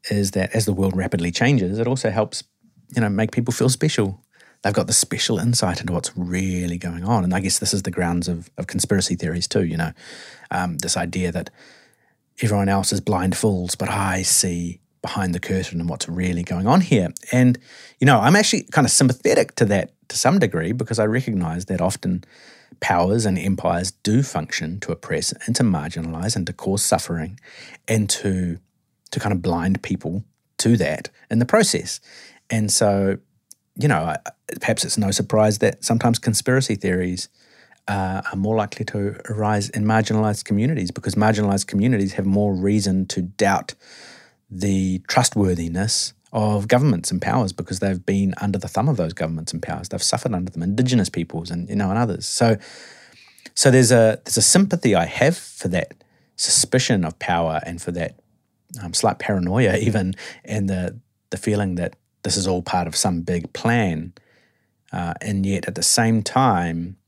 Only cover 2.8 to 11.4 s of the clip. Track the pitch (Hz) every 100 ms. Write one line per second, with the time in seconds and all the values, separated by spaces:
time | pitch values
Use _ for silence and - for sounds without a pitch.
2.8 | _ - 107 101 110 - 120 120 117 127
3.8 | 156 - 98 98 _ _ - _ 101 104
4.8 | - - - 107 - 107 120 120 95 82
5.8 | 82 85 - - 90 90 95 90 90 87
6.8 | 87 85 95 117 90 92 95 - - 101
7.8 | 95 87 87 87 85 82 85 - 90 -
8.8 | - 98 90 87 87 87 - 104 87 82
9.8 | 82 - - - - - - 87 90 78
10.8 | - - 87 92 90 87